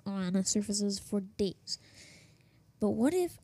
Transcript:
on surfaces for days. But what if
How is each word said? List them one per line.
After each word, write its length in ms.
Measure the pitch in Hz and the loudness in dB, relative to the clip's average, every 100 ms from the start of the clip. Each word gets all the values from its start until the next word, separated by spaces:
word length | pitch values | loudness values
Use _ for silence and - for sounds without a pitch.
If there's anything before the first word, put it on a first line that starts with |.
| - | -6
on 380 | 196 180 190 | -2 2 2
surfaces 560 | 190 214 208 202 202 196 | 2 0 0 0 0 -2
for 220 | - 208 | -4 -4
days. 580 | 196 - 196 - - - - - - - - - _ _ _ - | -2 -2 -2 -2 -10 -12 -12 -20 -20 -20 -20 -20 _ _ _ -2
But 100 | 208 | 0
what 220 | 220 262 | 2 2
if 260 | 359 349 - | 2 0 -4